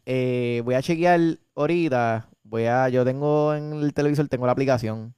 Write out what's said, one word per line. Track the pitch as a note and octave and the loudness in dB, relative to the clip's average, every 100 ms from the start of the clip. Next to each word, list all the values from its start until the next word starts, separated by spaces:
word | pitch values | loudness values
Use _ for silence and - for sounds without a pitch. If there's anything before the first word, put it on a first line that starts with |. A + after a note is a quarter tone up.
| - | -4
eh, | B2+ B2+ B2 A#2+ A#2+ | -2 0 0 -2 -2
voy | A#2+ B2+ | -2 -2
a | |
chequear | E3+ D#3+ F3+ F3 E3 - _ - | -2 0 4 4 2 -2 _ -4
ahorita. | D3 F3 D#3+ B2 A#2 A2+ - _ | -2 0 0 0 0 -2 -6 _
Voy | G#2+ A2+ A#2 | -8 -2 0
a... | B2+ C3 | 2 2
Yo | B2+ B2+ | 2 0
tengo | C3+ D3 D3+ D3+ D3+ | 0 0 2 0 -2
en | D3+ | -6
el | D3+ D3 | -4 -2
televisor, | C#3+ D3 D3 D3 | 0 0 0 0
tengo | B2 B2 | -2 0
la | |
aplicación, | B2 C3+ B2 A2+ A2 A2+ | 0 0 0 -2 -8 -12